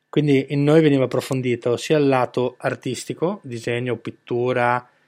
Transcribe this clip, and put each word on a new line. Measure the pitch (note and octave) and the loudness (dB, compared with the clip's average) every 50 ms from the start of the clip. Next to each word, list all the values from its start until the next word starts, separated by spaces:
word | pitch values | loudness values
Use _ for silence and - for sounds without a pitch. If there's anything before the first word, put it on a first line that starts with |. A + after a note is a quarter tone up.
| _ _ | _ _
quindi | - D3+ D3 D3 C#3 C3+ C3+ - | -2 0 2 4 2 2 2 0
in | D3 C#3+ C#3+ | -2 0 2
noi | C#3+ D3+ E3 D#3+ | 4 4 6 6
veniva | D3+ C#3+ C3+ C3 | 6 4 2 2
approfondito | B2 B2+ B2 - - C3+ C3 B2 B2+ A#2+ A#2 - B2 A#2+ A#2 | 0 -2 -4 -4 -2 -4 -2 -2 -2 -2 -2 -2 -2 -2 -2
sia | - - D#3+ | 0 0 2
il | D3+ C#3+ | 2 4
lato | C#3 C3+ B2+ B2 - - C3 B2 C3 - - | 2 2 2 0 -2 -2 -2 -2 -2 -4 -6
artistico, | - C3+ B2+ B2 - - A#2+ - - - B2+ - D#3 F3 G#3 G3+ - | -6 -6 -6 -6 -6 -8 -8 -6 -8 -10 -6 -4 -4 -4 -4 -6 -10
disegno, | C#3 A#2+ A#2 A2+ B2+ A#2+ A#2+ B2 B2+ A#2+ | -12 -12 -8 -6 -4 -4 -4 -4 -4 -6
pittura, | A2 - - A2+ _ _ - B2 A#2+ A#2+ B2+ B2+ B2 A#2+ A#2+ A#2+ B2 B2 - _ _ _ | -6 -8 -10 -14 _ _ -6 -4 -2 -2 0 0 0 2 2 0 0 -4 -8 _ _ _